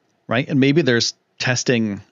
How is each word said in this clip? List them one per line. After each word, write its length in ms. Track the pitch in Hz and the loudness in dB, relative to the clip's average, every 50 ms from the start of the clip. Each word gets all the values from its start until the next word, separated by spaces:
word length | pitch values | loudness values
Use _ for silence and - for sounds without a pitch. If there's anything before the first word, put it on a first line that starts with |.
| _ _ _ _ _ | _ _ _ _ _
right? 200 | - 110 123 - | -4 -2 -2 -2
And 120 | - 156 131 | 0 0 2
maybe 220 | 131 139 143 175 | 4 4 4 2
there's 320 | 156 131 120 117 - - - _ _ _ _ - | 2 2 2 0 0 -2 -6 _ _ _ _ -6
testing, 640 | - 127 123 - - - 123 117 110 104 98 98 - _ | -4 -2 -2 -2 0 0 0 0 0 -2 -6 -10 -14 _